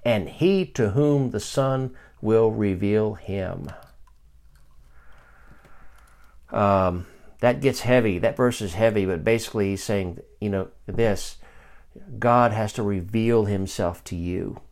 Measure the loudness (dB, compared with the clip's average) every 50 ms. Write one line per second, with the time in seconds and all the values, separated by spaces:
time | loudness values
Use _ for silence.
0 | 2 2 0 0 -2 -6 -4 0 2 2 4 2 0 -2 0 0 0 2 2 2
1 | 2 4 4 2 0 0 -2 -4 -6 -4 -2 0 0 0 0 -2 -2 -6 -8 -14
2 | -20 -20 -18 _ 0 2 4 4 4 4 2 2 0 0 0 0 0 2 2 2
3 | 2 0 -2 -6 -10 -8 -6 -6 -6 -6 -8 -10 -10 -12 -14 -16 -20 -20 -20 -20
4 | -20 -20 -20 -20 -20 -20 -20 -20 _ -20 -20 -20 -20 -20 -20 -20 -20 -20 -20 -20
5 | -20 -20 -20 -20 -20 -20 -20 -20 -20 -20 -20 -20 -20 -20 -20 -18 -18 -18 -20 -20
6 | -20 -20 -20 -20 -20 -20 _ -20 -16 -6 -2 2 4 4 4 4 4 2 0 -2
7 | -8 -12 -18 -20 -20 -20 -10 0 2 2 2 4 0 0 0 0 0 4 4 4
8 | 4 2 0 0 0 0 0 2 0 0 0 -2 -6 -6 -2 2 2 2 4 2
9 | 0 0 -2 -2 2 0 0 0 0 -4 -2 -2 0 0 -2 -4 -2 -2 -2 -2
10 | -2 -4 -8 -10 -16 _ -12 _ -4 -2 -2 -2 -4 -6 -10 -18 -12 -8 -2 2
11 | 2 2 2 0 -4 -10 -12 -14 -20 -20 -20 -20 -20 -20 -20 -20 -20 -20 -20 -20
12 | -18 -14 -10 -2 2 4 4 6 4 4 2 0 -2 -4 -4 -4 -2 -2 -2 -2
13 | -4 -2 -2 0 2 4 4 2 2 2 0 -2 -2 -4 -4 -4 -4 -4 -4 -6
14 | -12 -10 -8 -6 -6 -4 -4 -4 -6 -6 -8 -12 -16 -20